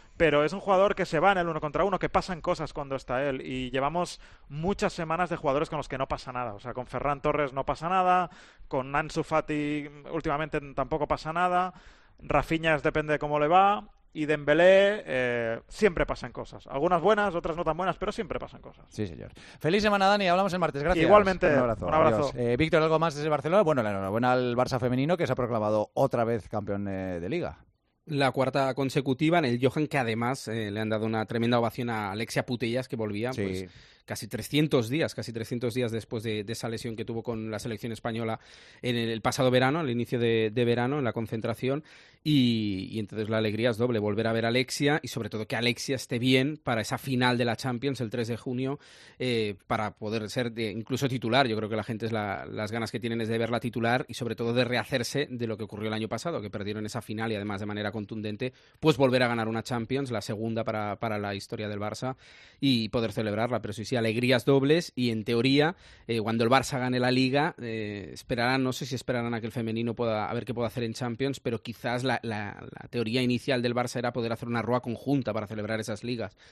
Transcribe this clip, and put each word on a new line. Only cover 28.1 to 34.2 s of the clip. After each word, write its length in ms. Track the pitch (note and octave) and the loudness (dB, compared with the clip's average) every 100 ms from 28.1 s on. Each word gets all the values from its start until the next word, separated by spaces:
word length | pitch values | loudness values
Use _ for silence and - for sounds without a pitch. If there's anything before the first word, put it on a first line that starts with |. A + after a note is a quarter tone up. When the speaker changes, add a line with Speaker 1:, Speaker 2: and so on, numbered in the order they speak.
| C#3+ C#3 | 0 0
Speaker 3:
cuarta 400 | C3+ C3 C#3 C3+ | 2 0 0 0
consecutiva 640 | C3 C3+ D3+ C3 B2+ D#3 F3 | 0 -2 0 0 2 2 4
en 60 | |
el 160 | C3+ A#2+ | 2 2
Johan, 240 | B2+ D#3+ D3+ | 2 2 -2
que 120 | C#3+ | 0
además, 500 | A2+ A2 A#2+ C#3 - | 0 -2 -2 -4 -6
eh, 220 | A2+ G#2+ | -6 -4
le 100 | G2+ | -4
han 80 | A2 | -2
dado 160 | G#2+ A2 | -2 0
una 180 | A2 G#2+ | -2 0
tremenda 320 | A#2+ A#2 A#2+ | 0 4 4
ovación 300 | A#2 - A#2+ | 2 -2 -4
a 200 | A2 G2+ | -4 -4
Alexia 340 | G2+ A2+ C#3+ - | -4 -2 -2 -2
Putellas, 420 | A#2+ A#2 A#2+ B2+ | -2 -2 -2 -4
que 80 | A#2+ | -4
volvía, 360 | G#2+ G2+ A#2+ | -4 -2 -4
Speaker 2:
Sí. 80 | A2 | -2
Speaker 3:
pues, 280 | G2 F#2 F#2 - - _ - | -2 -2 -6 -14 -20 _ -10
casi 180 | G#2 | -10